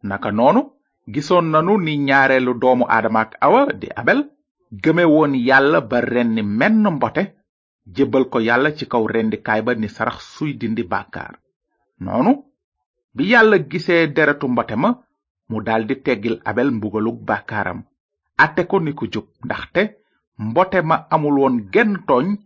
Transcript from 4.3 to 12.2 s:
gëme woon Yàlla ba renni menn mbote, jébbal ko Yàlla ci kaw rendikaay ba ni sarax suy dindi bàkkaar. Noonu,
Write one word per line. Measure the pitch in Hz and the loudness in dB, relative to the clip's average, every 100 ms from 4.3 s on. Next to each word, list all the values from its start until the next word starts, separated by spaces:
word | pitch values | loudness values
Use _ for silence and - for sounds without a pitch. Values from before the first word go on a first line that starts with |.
| _ _ _ _ | _ _ _ _
gëme | 101 156 160 | -2 0 4
woon | 170 151 147 | 4 4 2
Yàlla | 135 120 131 139 165 | 0 4 4 4 2
ba | 113 123 | 0 -2
renni | 117 117 117 113 | 0 0 0 -2
menn | 104 107 180 220 208 | -2 0 2 2 2
mbote, | 147 113 - 196 _ _ _ _ _ - | 0 -2 -2 -6 _ _ _ _ _ -12
jébbal | 90 131 131 127 | -2 0 2 0
ko | 131 | -2
Yàlla | 113 120 151 151 | 2 2 2 -2
ci | 131 | -4
kaw | 120 107 | -2 0
rendikaay | 113 110 104 - 110 | -2 -2 -4 -2 -2
ba | 113 | -2
ni | 117 104 | -4 -6
sarax | - 113 - - - | -6 -6 -6 -18 -8
suy | 151 | -8
dindi | 123 113 113 | -6 -6 -4
bàkkaar. | 92 98 - - - - _ _ _ _ _ _ | -4 -6 -8 -14 -14 -18 _ _ _ _ _ _
Noonu, | 135 113 | -6 0